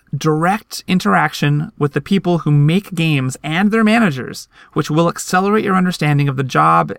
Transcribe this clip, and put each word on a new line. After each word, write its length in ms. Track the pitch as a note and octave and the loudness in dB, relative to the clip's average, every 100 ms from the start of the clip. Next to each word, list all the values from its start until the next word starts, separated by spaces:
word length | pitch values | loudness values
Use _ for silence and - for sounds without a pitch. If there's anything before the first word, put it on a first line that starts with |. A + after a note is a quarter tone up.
| _ C#3 | _ -4
direct 680 | D#3 D#3 F3 G#3+ - - - | -2 0 0 -2 -6 -12 -2
interaction 840 | F#3 G3+ F#3 D3+ - D3 D3 D#3 - | 0 2 0 0 0 0 0 -4 -4
with 140 | C#3+ | -4
the 80 | - | -2
people 380 | - G3 F3+ E3+ | -2 0 0 0
who 120 | D3+ | 2
make 440 | D3 D3 F#3 - | 4 4 2 -2
games 420 | E3 D#3+ C#3+ C3 - | -2 0 0 -2 -6
and 280 | D3+ D#3+ G#3 | -6 0 0
their 140 | A3+ | 2
managers, 640 | G#3+ A#3 G#3 C3 A2+ - - - - | 2 2 2 -2 -8 -12 -18 -20 -8
which 180 | - D3+ | -6 -2
will 200 | D3+ E3+ | 0 0
accelerate 540 | - - F#3 G3 G#3+ | -2 -2 0 2 0
your 120 | G3+ F#3 | 0 0
understanding 500 | F3+ - D3+ C#3+ C#3+ | 0 0 0 2 0
of 100 | C3+ | -2
the 80 | |
job 460 | C3 D3+ D#3+ E3 D3+ | -2 0 2 2 0